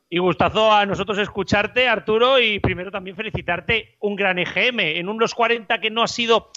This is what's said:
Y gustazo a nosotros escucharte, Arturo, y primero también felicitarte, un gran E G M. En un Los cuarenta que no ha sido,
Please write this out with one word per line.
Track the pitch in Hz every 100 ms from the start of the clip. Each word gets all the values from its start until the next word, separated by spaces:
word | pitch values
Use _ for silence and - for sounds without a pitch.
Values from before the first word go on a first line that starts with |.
| _
Y | 175
gustazo | 180 170 175 175 220
a | 214 202
nosotros | 175 196 202
escucharte, | 202 - 185 208 208 247 254
Arturo, | 220 196 220 247 269
y | 233 202
primero | 185 175 185
también | 196 185 180
felicitarte, | 220 185 170 175 175 226 208 _
un | 208 202
gran | 196 180
E | 165
G | - 226
M. | 240 175 165
En | 175
un | 220
Los | 220
cuarenta | - 226 233 208 226
que | 220
no | 220
ha | 226
sido, | - 233 226 -